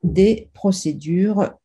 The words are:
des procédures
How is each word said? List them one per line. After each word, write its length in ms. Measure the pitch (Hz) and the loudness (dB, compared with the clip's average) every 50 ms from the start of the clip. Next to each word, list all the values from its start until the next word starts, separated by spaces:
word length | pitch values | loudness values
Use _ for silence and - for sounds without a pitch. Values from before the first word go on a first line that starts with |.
| - | -2
des 440 | 170 - 175 190 214 226 220 - _ | 0 2 4 4 4 4 0 -4 _
procédures 1000 | _ - - 196 190 190 - 160 147 147 147 151 170 180 190 214 214 202 190 - - _ _ | _ -4 -2 -2 -2 0 -4 -6 -6 -6 -6 -4 -2 0 0 0 0 -2 -2 -4 -6 _ _